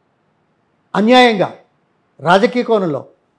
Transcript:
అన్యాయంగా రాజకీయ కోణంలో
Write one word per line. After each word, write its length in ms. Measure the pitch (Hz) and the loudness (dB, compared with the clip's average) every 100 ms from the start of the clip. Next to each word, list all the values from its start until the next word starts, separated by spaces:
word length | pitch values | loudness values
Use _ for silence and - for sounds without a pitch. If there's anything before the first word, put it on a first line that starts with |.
| _ _ _ _ _ _ _ _ _ 185 | _ _ _ _ _ _ _ _ _ -4
అన్యాయంగా 580 | 214 254 247 202 143 - _ _ _ _ _ _ | 2 4 2 0 -6 -8 _ _ _ _ _ _
రాజకీయ 440 | 143 190 233 247 | 0 2 2 -2
కోణంలో 420 | 233 214 175 131 - _ _ | -2 -2 -2 -6 -12 _ _